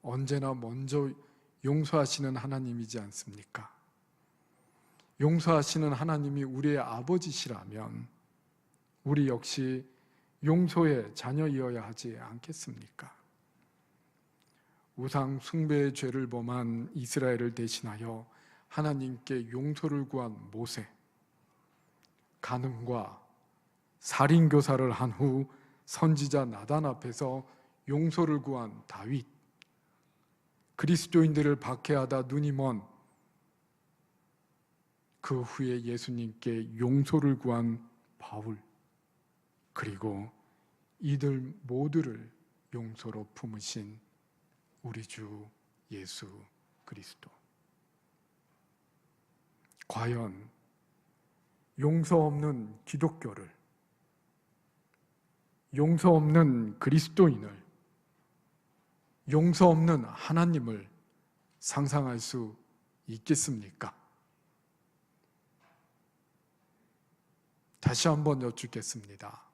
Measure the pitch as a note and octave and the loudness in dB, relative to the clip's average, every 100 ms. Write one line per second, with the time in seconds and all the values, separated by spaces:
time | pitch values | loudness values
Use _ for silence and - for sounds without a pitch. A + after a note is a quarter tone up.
0 | - B2+ C3+ C#3 C3+ B2+ A2+ B2 C3+ C#3+ | -6 -4 -2 0 -2 -4 -6 -8 -2 0
1 | C#3 C3 - _ _ _ C3+ D3 D3 D#3+ | -2 -6 -18 _ _ _ 0 0 2 2
2 | C3+ - C3+ C3 C3+ C3+ B2+ A#2+ A2 A2+ | 2 0 -2 -4 -4 -6 -6 -6 -8 -8
3 | G2+ - - G#2 G#2 - G#2+ _ _ _ | -10 -14 -16 -18 -20 -20 -20 _ _ _
4 | _ _ _ _ _ _ _ _ _ _ | _ _ _ _ _ _ _ _ _ _
5 | _ _ D3 E3+ D#3+ D#3+ C#3 D#3+ D3+ C3 | _ _ 2 4 4 4 4 0 0 0
6 | D#3+ D3+ C#3+ C#3+ C3+ B2+ D3 C#3+ B2 A#2 | 0 0 -2 -4 -4 0 0 0 -2 -6
7 | B2+ F3+ F3 C#3 - G#2 G2 G#2+ A2 A2+ | 0 0 0 -6 -8 -10 -10 -12 -10 -12
8 | A#2+ _ _ _ _ _ _ _ _ _ | -14 _ _ _ _ _ _ _ _ _
9 | C#3 D3 C#3 A#2 - - C3 B2+ C3 _ | 0 2 2 0 -4 -4 -4 -4 -8 _
10 | _ _ _ _ D3 E3 F3+ E3+ D#3+ C3+ | _ _ _ _ 2 4 4 4 4 2
11 | G#2 A2+ B2 C#3+ D#3 C3+ B2+ A#2+ G#2+ A2+ | -2 -8 -4 -2 0 -2 -4 -6 -8 -12
12 | A#2+ A2+ A#2+ A#2 - D#3+ - A#2+ A2+ - | -12 -12 -14 -16 -14 -14 -12 -14 -18 -20
13 | - - _ _ _ _ _ _ _ _ | -20 -20 _ _ _ _ _ _ _ _
14 | _ _ _ _ _ _ _ _ _ - | _ _ _ _ _ _ _ _ _ -10
15 | C3 D3 C3+ C3+ - E3 D#3 D3 C#3+ C3+ | -4 -2 -2 -4 -4 -2 2 4 2 0
16 | C3 C3 B2+ A#2+ A#2 B2 A#2 A#2 A#2+ D3+ | -4 -4 -4 -6 -4 -4 -2 -4 -6 -8
17 | A#2+ C#3+ B2+ A#2+ A#2+ A2+ A#2 - A#2 G#2 | -4 0 0 0 -2 -4 -6 -6 -8 -8
18 | A2+ A2+ A#2 _ _ _ _ - D3+ C#3 | -10 -10 -14 _ _ _ _ -4 -2 -2
19 | C3 B2 - B2+ A2+ B2 C#3+ D3 D#3+ C#3+ | -6 -8 -6 -6 -4 -6 -4 -4 -2 -2
20 | C3+ C3 A#2+ G#2 G#2 A2 A#2 - G2+ _ | -4 -6 -6 -10 -12 -10 -8 -8 -12 _
21 | _ _ _ _ _ _ _ _ _ _ | _ _ _ _ _ _ _ _ _ _
22 | _ _ _ _ - B2 C3 A#2 A#2+ A#2+ | _ _ _ _ -6 -4 -4 -6 -4 -4
23 | F#2+ - _ _ _ _ _ _ _ _ | -6 -14 _ _ _ _ _ _ _ _
24 | - - C#3 E3 D#3+ D3 - C3 C3 A#2+ | -8 2 6 8 8 6 4 2 2 0
25 | B2+ G2 C#3 C3 C3+ - _ _ - - | -4 0 2 2 -2 -10 _ _ -16 2
26 | D#3+ D3+ C#3 C#3+ B2 G#2+ G#2 D3 D3+ B2 | 4 4 2 0 0 -6 -2 0 0 -4
27 | B2 A#2 C3+ C3 - - _ _ - C#3+ | -8 -6 -4 -6 -10 -20 _ _ -4 0
28 | E3 E3 D#3+ D3 C3+ C3 A2+ A2 - G2+ | 2 2 2 2 -2 -6 -6 -12 -16 -12
29 | G#2+ C3+ A#2 _ _ _ - _ _ _ | -4 -4 -6 _ _ _ -20 _ _ _
30 | _ _ _ _ _ _ _ - D3+ E3+ | _ _ _ _ _ _ _ -4 2 2
31 | - E3+ D#3+ D3+ D3 C#3+ - B2+ - C#3+ | 4 6 6 4 2 2 -2 -8 0 0
32 | C3 C3+ B2+ C#3 D3 C3+ C3+ A2 G2 - | 2 -2 -2 -2 -2 0 -2 -2 -8 -20
33 | _ _ _ _ _ _ _ _ _ _ | _ _ _ _ _ _ _ _ _ _
34 | _ _ _ _ _ _ _ _ _ _ | _ _ _ _ _ _ _ _ _ _
35 | _ _ - C3 A#2+ - C3 B2 A#2 A#2+ | _ _ -4 -4 -4 -4 -4 -2 -4 -6
36 | - A#2+ A2+ A2 A#2+ A2+ A#2 A2+ B2 C#3 | -6 -6 -6 -6 -4 -4 -6 -2 4 4
37 | C#3 D#3 C#3+ B2+ B2 A#2 A#2 A2+ - _ | 4 4 4 2 0 0 0 -2 -8 _
38 | _ _ - G#2+ G#2+ G#2+ _ _ _ _ | _ _ -14 -12 -10 -12 _ _ _ _
39 | _ _ _ _ _ _ _ - G#2+ F#2+ | _ _ _ _ _ _ _ -10 -8 -6
40 | G#2+ G2 A2 _ _ _ _ _ _ _ | -6 -6 -10 _ _ _ _ _ _ _
41 | D#3 C#3+ C#3+ C3+ B2+ E3+ C3 B2+ D3 D#3+ | -2 0 0 -2 -6 -14 -6 -4 0 0
42 | C3+ A2 A2+ _ _ _ _ A#2+ A2+ A2 | -2 -8 -16 _ _ _ _ -10 -10 -12
43 | A#2 A2 G2+ - A#2 G#2+ - A2+ G#2 A2 | -12 -12 -14 -12 -12 -10 -10 -10 -12 -16
44 | _ _ _ _ _ _ _ _ B2 A2+ | _ _ _ _ _ _ _ _ -14 -14
45 | A2 - G#2+ G#2 G#2 _ _ _ _ G#2 | -14 -16 -14 -16 -18 _ _ _ _ -16
46 | F#2 - G2+ G2+ G2+ _ _ _ - G#2 | -12 -14 -14 -18 -20 _ _ _ -20 -18
47 | - - - _ _ _ _ _ _ _ | -18 -20 -20 _ _ _ _ _ _ _
48 | _ _ _ _ _ _ _ _ _ _ | _ _ _ _ _ _ _ _ _ _
49 | _ _ _ _ _ _ _ _ - A2+ | _ _ _ _ _ _ _ _ -10 -6
50 | A#2 A#2+ A2 F#2 A2+ _ _ _ _ _ | -4 -4 -6 -10 -18 _ _ _ _ _
51 | _ _ _ _ _ _ _ - D3 E3 | _ _ _ _ _ _ _ -2 2 2
52 | D3+ E3+ D3+ D3 D3+ C3 G#2+ G#2+ - C#3+ | 4 4 4 0 -2 -4 -8 -14 -10 -2
53 | D#3+ D#3+ B2 F#2+ F#2+ _ _ _ _ _ | -2 -2 -12 -12 -16 _ _ _ _ _
54 | _ _ _ _ _ _ _ _ _ _ | _ _ _ _ _ _ _ _ _ _
55 | _ _ _ _ _ _ _ C3+ D3+ E3 | _ _ _ _ _ _ _ 2 4 6
56 | F3+ D#3+ D3+ D#3+ D#3 B2 A2 - - D#3 | 8 8 8 8 8 6 -2 -2 4 4
57 | D#3 - F3 A2+ G#2 - - _ _ _ | 4 6 6 6 -6 -14 -20 _ _ _
58 | _ _ _ _ _ _ _ _ _ _ | _ _ _ _ _ _ _ _ _ _
59 | _ _ - D3+ F3 E3 F#3 D#3+ E3 D3+ | _ _ 2 4 4 8 8 8 6 4
60 | A2 - - D#3+ F3 D#3 A#2 G#2 G2 _ | 0 -10 -2 2 4 2 -2 -6 -10 _
61 | _ _ _ _ _ _ - - C#3+ D3 | _ _ _ _ _ _ -4 -2 0 0
62 | C3+ A#2+ - B2+ A2 G#2+ _ _ _ _ | -2 -4 -6 -6 -8 -12 _ _ _ _
63 | - A2 - C#3+ - A#2 G2 - A2 - | -14 -12 0 0 0 -4 -8 -12 -12 -12
64 | _ _ _ _ _ _ _ _ _ _ | _ _ _ _ _ _ _ _ _ _
65 | _ _ _ _ _ _ _ _ _ _ | _ _ _ _ _ _ _ _ _ _
66 | _ _ _ _ _ _ _ _ _ _ | _ _ _ _ _ _ _ _ _ _
67 | _ _ _ _ _ _ _ _ - A#2+ | _ _ _ _ _ _ _ _ 0 2
68 | E3 D3+ D3+ C3+ B2 A2+ A#2 A2+ G#2 A#2 | 2 4 2 2 -2 -6 -10 -8 -10 -12
69 | G2+ G2+ G#2 A2 - | -14 -16 -16 -16 -20